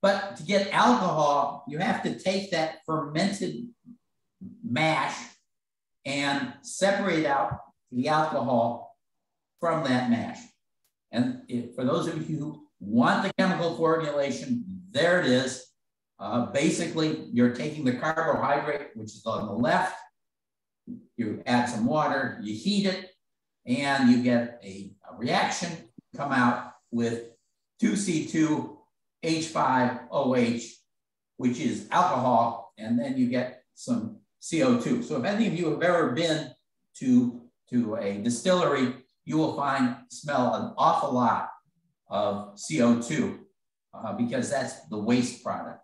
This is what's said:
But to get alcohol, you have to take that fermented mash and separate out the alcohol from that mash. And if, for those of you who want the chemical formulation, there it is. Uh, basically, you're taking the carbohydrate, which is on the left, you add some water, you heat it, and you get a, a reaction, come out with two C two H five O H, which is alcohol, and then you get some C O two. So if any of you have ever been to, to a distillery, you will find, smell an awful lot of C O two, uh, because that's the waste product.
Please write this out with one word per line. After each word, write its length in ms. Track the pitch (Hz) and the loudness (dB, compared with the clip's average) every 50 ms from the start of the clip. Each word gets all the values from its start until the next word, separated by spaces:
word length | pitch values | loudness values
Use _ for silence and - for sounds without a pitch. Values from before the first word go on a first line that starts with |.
But 340 | - 196 196 - - - - | 4 2 2 2 -2 -6 -10
to 60 | - 156 | -12 -4
get 280 | 170 202 196 - - | 0 2 2 2 2
alcohol, 920 | - - 208 247 240 196 185 175 151 151 147 143 143 139 - - - - - 135 | 2 4 6 6 6 4 2 0 2 2 4 4 4 2 2 0 -4 -8 -12 -8
you 100 | 147 156 | -4 -2
have 240 | 180 - 147 - - | 0 0 -2 -2 -2
to 140 | 160 - - | -4 -6 -2
take 340 | - 185 196 196 196 - | -2 0 0 0 -2 -2
that 260 | - 160 156 160 - - _ | -2 -2 -2 -2 -4 -10 _
fermented 680 | - 160 156 151 147 151 160 190 202 196 - 190 170 - - - - - _ _ - - _ _ _ _ _ _ _ _ _ - - - - | -4 -4 -2 -2 -2 0 0 0 0 0 -2 -4 -4 -4 -6 -10 -12 -14 _ _ -20 -20 _ _ _ _ _ _ _ _ _ -18 -16 -16 -12
mash 540 | - - 120 151 156 160 156 - - - - - - - - _ _ _ _ _ _ _ _ _ _ _ _ _ _ | -6 -2 0 2 2 2 2 0 -2 -4 -6 -8 -14 -16 -20 _ _ _ _ _ _ _ _ _ _ _ _ _ _
and 500 | 135 127 135 143 143 143 139 127 120 - - | -6 -4 -2 -2 -2 -2 -2 -4 -6 -10 -14
separate 640 | _ - - - 185 196 202 196 202 190 165 160 156 | _ -14 -4 0 2 2 2 2 0 0 0 0 2
out 320 | 143 139 135 131 - - - - - _ _ _ _ | 2 2 0 0 -2 -4 -8 -10 -18 _ _ _ _
the 180 | 127 123 131 151 | -4 -2 0 2
alcohol 880 | 151 156 160 - - 139 123 123 123 117 117 117 120 - - - - _ _ _ _ _ _ _ _ _ _ _ _ _ | 2 2 2 2 0 -2 0 2 2 2 2 2 0 -4 -12 -16 -20 _ _ _ _ _ _ _ _ _ _ _ _ _
from 260 | 170 170 160 156 143 | -2 0 0 0 0
that 240 | 131 127 123 123 120 | 2 2 2 2 2
mash. 300 | 117 104 - - - - - - _ _ _ _ _ _ _ _ _ _ _ _ | 0 0 0 -6 -8 -12 -16 -20 _ _ _ _ _ _ _ _ _ _ _ _
And 300 | - - 127 131 123 - - - | -2 0 0 0 -2 -6 -10 -8
if, 260 | 123 120 - - - | -6 -6 -6 -6 -6
for 100 | - 127 | -2 0
those 220 | 135 165 - 156 | 2 2 2 0
of 240 | 170 156 156 - - | -2 -4 -4 -4 -4
you 60 | 156 | -4
who 300 | 135 143 151 - - - _ _ _ | -4 -4 -8 -10 -14 -18 _ _ _
want 460 | 92 101 107 - - - 202 202 196 | -8 0 4 4 4 4 4 2 0
the 80 | 196 - | -2 0
chemical 400 | - 190 185 175 151 170 165 - | 2 2 2 2 0 0 -2 0
formulation, 880 | - 165 160 160 160 156 147 143 143 139 139 123 117 - 131 120 120 - - - - - - | 0 2 2 2 2 0 0 0 0 0 0 -2 -4 -2 -2 -2 -2 -2 -6 -10 -12 -14 -4
there 300 | - 135 160 170 180 180 | 0 2 4 4 4 4
it 60 | - | 4
is. 400 | 127 123 127 127 131 - - - _ _ _ _ _ _ _ _ _ _ _ | 4 4 4 2 0 -6 -8 -14 _ _ _ _ _ _ _ _ _ _ _
Uh, 280 | - - - 120 120 | -8 -2 -2 -2 -2
basically, 800 | - - 139 156 170 - - 170 156 151 160 156 156 127 - - - | 0 0 2 2 2 2 2 -2 -4 -2 0 0 0 0 -4 -6 -2
you're 220 | 120 120 123 120 - | 2 4 4 4 4
taking 300 | - - 151 151 156 143 | 0 -6 -6 -6 -2 -2
the 100 | 127 117 | -2 -2
carbohydrate, 960 | - - 156 165 165 - 147 135 123 123 120 117 120 - - - - - - - | 0 -2 -2 0 0 0 0 2 2 2 2 2 2 0 -2 -4 -4 -6 -10 -14
which 200 | 113 107 - - | -14 -14 -14 -16
is 80 | - - | -10 -6
on 220 | 113 - - 104 | -6 -4 -4 -4
the 60 | 107 | -4
left, 460 | 101 110 123 123 139 - - - - - - - _ _ _ _ _ _ _ _ _ _ _ _ _ _ _ - - - - _ _ | -2 0 2 2 4 2 2 0 -4 -10 -16 -20 _ _ _ _ _ _ _ _ _ _ _ _ _ _ _ -16 -16 -16 -16 _ _
you 260 | - - 208 - - - | -6 -6 -6 -6 -8 -2
add 200 | - - 240 - | 0 0 2 2
some 200 | - - 107 110 | 0 -2 -2 0
water, 520 | 131 156 151 147 139 139 135 131 120 - - | 0 2 2 2 0 0 -2 -2 -4 -6 -8
you 120 | 101 107 110 | -8 -8 -8
heat 320 | - - 196 208 202 185 | -4 -2 0 0 2 2
it, 240 | 190 180 - - - _ _ _ _ _ _ _ _ _ _ _ | 0 -2 -4 -8 -14 _ _ _ _ _ _ _ _ _ _ _
and 440 | 120 123 123 143 139 139 135 131 120 | -4 -2 0 0 0 2 4 6 6
you 120 | 123 120 | 6 6
get 380 | 120 123 120 117 117 - - - | 4 4 2 2 2 -2 -8 -14
a, 300 | - 98 95 101 98 - - _ _ - | -16 -14 -14 -14 -14 -16 -18 _ _ -20
a 60 | - | -12
reaction, 540 | - 117 127 165 - - - - - 180 170 165 156 - - _ - _ _ - | -8 -4 0 0 2 0 0 -2 -4 -6 -8 -8 -12 -14 -20 _ -20 _ _ -10
come 160 | - 143 143 | -8 -4 -2
out 400 | 135 127 123 120 117 104 - - - _ _ _ | 0 2 2 2 2 0 -6 -12 -18 _ _ _
with 400 | - 117 117 117 117 117 - - - _ _ _ _ _ _ _ _ _ | -4 -2 -2 -2 -2 -4 -8 -14 -20 _ _ _ _ _ _ _ _ _
two 180 | - 202 196 | 0 2 2
C 300 | 180 - 180 165 156 139 | 0 0 0 0 0 -2
two 520 | - - 160 156 156 151 127 120 - - - _ _ _ _ _ _ _ _ | -2 0 0 2 2 2 -2 -4 -8 -12 -18 _ _ _ _ _ _ _ _
H 240 | - 165 160 160 - | -2 -2 -2 -2 -2
five 540 | - - 156 - - - 127 123 - - - - - | -4 -2 0 2 2 4 2 2 2 0 -4 -10 -4
O 240 | - 147 135 127 123 | -2 0 2 2 2
H, 420 | 123 117 113 120 117 - - - _ _ _ _ _ _ _ _ _ _ _ _ | 4 2 2 0 -2 -4 -10 -18 _ _ _ _ _ _ _ _ _ _ _ _
which 220 | _ 131 123 120 - | _ 0 0 0 0
is 300 | 156 117 101 101 - - | -2 -2 -2 -4 -6 0
alcohol, 840 | - 139 143 147 135 127 123 123 120 113 - - - - - - _ - | 2 4 4 4 2 2 2 4 4 4 2 2 -2 -6 -12 -16 _ -12
and 200 | 110 113 120 120 | -4 0 0 0
then 180 | 120 135 131 | 0 -2 0
you 120 | 131 123 120 | 0 0 2
get 340 | 120 123 120 - - - _ _ _ | 2 -2 -2 -4 -8 -14 _ _ _
some 440 | - - - 123 - - - - - _ _ _ _ | -16 -4 -4 -2 -2 -2 -6 -10 -14 _ _ _ _
C 220 | - - 170 160 | -10 -4 0 2
O 180 | 135 127 120 - | 4 4 4 2
two. 220 | - 156 127 - | 2 0 -2 -2
So 160 | - - 156 131 | -2 -4 -4 -2
if 60 | 120 | -2
any 220 | 185 208 214 226 | -2 0 2 0
of 80 | 190 160 175 | 0 0 0
you 120 | 175 156 | 0 -2
have 120 | 143 - | 0 2
ever 300 | 165 180 180 170 151 131 | 2 2 4 4 2 2
been 380 | 127 151 170 165 156 147 - - - _ _ _ _ _ _ _ _ - | 0 0 0 0 0 0 -2 -8 -14 _ _ _ _ _ _ _ _ -4
to, 440 | - 131 123 123 120 120 - - - - _ _ _ _ | 2 6 6 6 6 4 -2 -8 -18 -20 _ _ _ _
to 260 | 127 120 110 104 107 | -2 0 0 0 -2
a 220 | 101 101 98 101 104 | -2 -2 -4 -4 -2
distillery, 760 | 107 120 120 - - 185 180 180 165 147 143 135 131 120 127 - - _ _ _ _ | -2 -2 -2 0 2 2 4 4 4 2 2 2 2 0 -2 -6 -14 _ _ _ _
you 140 | 151 151 156 | -2 0 2
will 180 | 160 143 - | 2 0 0
find, 400 | 143 143 139 139 135 127 120 120 - - _ | -2 -2 0 2 2 2 0 0 -4 -12 _
smell 460 | - - - 147 143 127 123 - - | -18 -12 -8 -4 0 0 2 2 0
an 200 | - - - - | -2 -4 -6 -2
awful 360 | - 139 160 170 - - 139 | 2 4 4 4 4 0 0
lot 380 | 127 123 - - - - - - - - _ _ _ _ _ _ _ _ _ _ | 0 2 2 2 2 0 -2 -6 -12 -18 _ _ _ _ _ _ _ _ _ _
of 500 | - 101 104 104 101 101 - - - - | -4 -2 0 0 -2 -4 -8 -12 -14 -14
C 240 | - - 156 156 | -8 -4 0 2
O 180 | 120 120 117 117 | 4 4 4 4
two, 400 | - - 156 131 104 95 101 - - _ _ _ _ _ _ _ _ _ - | 2 -2 -2 -2 -2 -2 -4 -8 -14 _ _ _ _ _ _ _ _ _ -16
uh, 180 | 104 - - - | -12 -10 -8 -4
because 360 | - 120 - 123 127 113 - | -2 -2 -2 0 -2 -2 -2
that's 360 | - 135 127 117 - - - - | -2 -4 -4 -4 -8 -12 -12 -10
the 100 | 107 104 | -8 -4
waste 440 | 101 113 123 127 120 - - - | 0 2 2 2 2 0 -4 -8
product. 360 | - - 90 87 80 80 - - | -6 -6 -6 -6 -8 -10 -14 -16